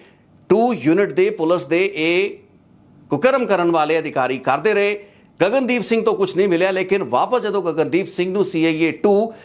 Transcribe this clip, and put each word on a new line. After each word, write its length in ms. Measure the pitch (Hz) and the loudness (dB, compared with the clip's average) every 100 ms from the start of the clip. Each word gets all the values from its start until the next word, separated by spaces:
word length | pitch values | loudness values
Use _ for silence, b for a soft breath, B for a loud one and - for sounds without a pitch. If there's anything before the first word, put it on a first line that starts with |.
| B B B _ - | B B B _ 0
ਟੂ 240 | 208 240 | 2 2
ਯੂਨਿਟ 400 | 196 131 175 196 | 0 0 2 2
ਦੇ 160 | 151 196 | 0 0
ਪੁਲਿਸ 360 | - 160 175 139 | 0 0 0 0
ਦੇ 260 | 170 196 156 | 0 0 -2
ਇਹ 480 | 160 175 202 - - _ _ _ _ - - | 0 0 -2 -6 -20 _ _ _ _ -16 -6
ਕੁਕਰਮ 360 | 143 254 269 220 | 0 2 2 0
ਕਰਨ 260 | 185 170 | 0 2
ਵਾਲੇ 280 | 165 151 160 | 2 2 0
ਅਧਿਕਾਰੀ 380 | 151 143 127 131 | -2 -2 -2 -2
ਕਰਦੇ 360 | 131 139 214 | -2 0 2
ਰਹੇ। 300 | 202 202 208 B B B - | 0 0 -2 B B B -2
ਗਗਨਦੀਪ 380 | 165 262 240 247 | 0 0 0 -2
ਸਿੰਘ 240 | 190 226 214 | 0 0 0
ਤੋਂ 100 | 185 | 0
ਕੁਝ 220 | 190 151 | 0 0
ਨਹੀਂ 100 | 202 | 2
ਮਿਲਿਆ, 240 | 170 190 | 2 0
ਲੇਕਿਨ 320 | 185 185 190 | -2 -2 -2
ਵਾਪਸ 380 | 143 123 190 247 | 0 0 0 -2
ਜਦੋਂ 220 | 214 202 | -2 -4
ਗਗਨਦੀਪ 440 | 170 156 143 160 196 | -2 -2 0 0 -2
ਸਿੰਘ 260 | - 180 | -4 -2
ਨੂੰ 100 | 196 | -2
ਸੀ 220 | 185 165 160 | -2 0 0
ਆਈ 180 | 160 | 0
ਏ 80 | 160 | -2
ਟੂ, 420 | 156 208 202 226 B | 0 2 2 0 B